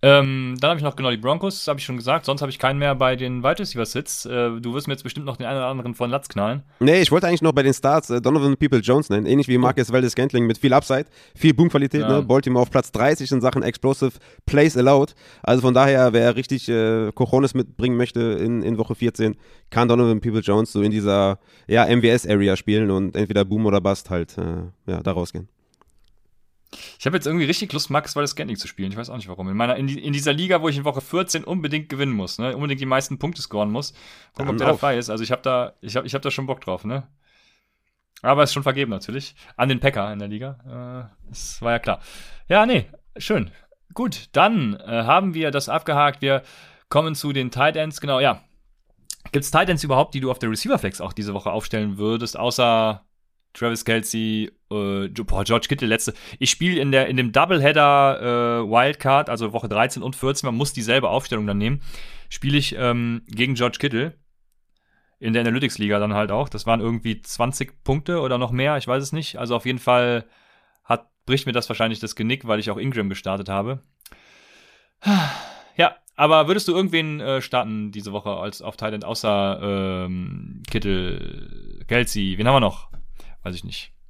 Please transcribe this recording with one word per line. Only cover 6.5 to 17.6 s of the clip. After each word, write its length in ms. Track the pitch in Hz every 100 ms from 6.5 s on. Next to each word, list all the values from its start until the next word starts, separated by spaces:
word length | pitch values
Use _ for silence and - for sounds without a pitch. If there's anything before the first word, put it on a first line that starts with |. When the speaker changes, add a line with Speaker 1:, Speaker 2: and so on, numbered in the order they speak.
| 135 - _
Speaker 2:
Nee, 240 | 127 175
ich 100 | 185
wollte 160 | 151 175
eigentlich 140 | 175
noch 100 | 165
bei 100 | 139
den 120 | 135
Starts, 340 | 131 135 156 -
äh, 140 | 120
Donovan 340 | 120 151 139 135
Peoples-Jones 540 | 147 127 104 131 151
nennen. 160 | 101 104
Ähnlich 200 | 131 131
wie 120 | 123
Speaker 1:
Oh. 20 |
Speaker 2:
Marcus 320 | 123 123 120
Valdes-Scantling 540 | 123 127 - 127 123 120
mit 100 | 110
viel 160 | 139
Upside, 320 | 131 - 135 151 _ - -
viel 160 | 160
Boom-Qualität, 480 | 127 170 147 139 147
Speaker 1:
Ja. 80 | 127
Speaker 2:
ne? 140 | 139
Baltimore 400 | 131 131 135 123
auf 80 | 123
Platz 200 | 135 -
dreißig 380 | - 127 151 131
in 120 | 131
Sachen 200 | 123 131
Explosive 500 | - 117 135 135 135 - _ - -
Plays 280 | 143 156
Allowed. 400 | 123 123 139 147 - - -
Also 180 | - 127
von 140 | 127
daher, 400 | 127 139 135 127
wer 200 | 117 117
richtig, 320 | 113 127 131 -
äh, 420 | 117 110 113 110
Cojones 400 | - 123 131 135
mitbringen 460 | 131